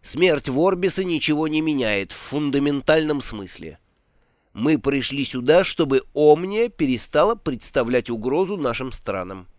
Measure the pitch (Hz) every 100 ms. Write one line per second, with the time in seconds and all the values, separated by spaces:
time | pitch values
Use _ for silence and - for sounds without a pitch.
0 | - 147 180 147 143 131 180 185 185 190
1 | 185 160 - 151 156 156 156 143 113 101
2 | 98 - - 147 147 139 143 143 127 156
3 | 156 147 - 107 95 - 80 73 _ _
4 | _ _ _ _ _ 98 131 151 139 139
5 | 123 143 135 131 123 170 185 - 151 131
6 | - 143 151 151 180 208 233 - 143 123
7 | - 147 190 233 - 123 - 147 117 123
8 | 117 117 117 147 185 202 135 117 131 -
9 | - 98 90 95 90